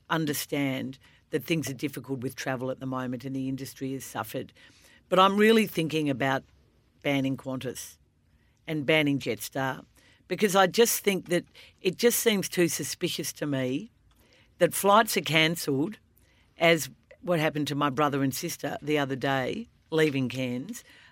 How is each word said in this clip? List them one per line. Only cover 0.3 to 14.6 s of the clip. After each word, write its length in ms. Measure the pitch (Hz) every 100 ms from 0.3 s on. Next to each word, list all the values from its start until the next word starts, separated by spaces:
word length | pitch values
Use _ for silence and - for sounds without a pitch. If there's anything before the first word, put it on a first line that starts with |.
| 139 - 147 135 131 123 - _ _ -
that 140 | 151
things 260 | 139 165 131
are 40 |
difficult 460 | 123 147 143 120 131
with 140 | 131 -
travel 360 | 139 127 131
at 80 | 127
the 60 | 131
moment 400 | 127 127 123 135
and 100 | 135
the 140 | 131
industry 440 | 135 135 - 135
has 100 | 135 -
suffered. 480 | 117 - 135 - _ - _ _ _ -
But 100 | 180
I'm 180 | 190 202
really 300 | 214 226 196
thinking 420 | 175 160 156 147
about 340 | 135 135 135 - _ _ _ _ _
banning 340 | 147 139 135 127
Qantas 600 | 135 131 127 - - - _ _ _ _ _ _ -
and 180 | 156 139
banning 340 | 156 143 139
Jetstar, 640 | 135 110 - 139 131 - - _ _ _ -
because 280 | 175 208 190
I 120 | 190
just 360 | 214 233 -
think 260 | 202 180 147
that 160 | 175 - - - _
it 160 | 190 143
just 220 | 233 -
seems 300 | 233 202 -
too 180 | 185 170
suspicious 640 | - 147 - 170 - 151
to 120 | - 151
me 460 | 135 127 139 226 _ _ _ _ _ _
that 140 | -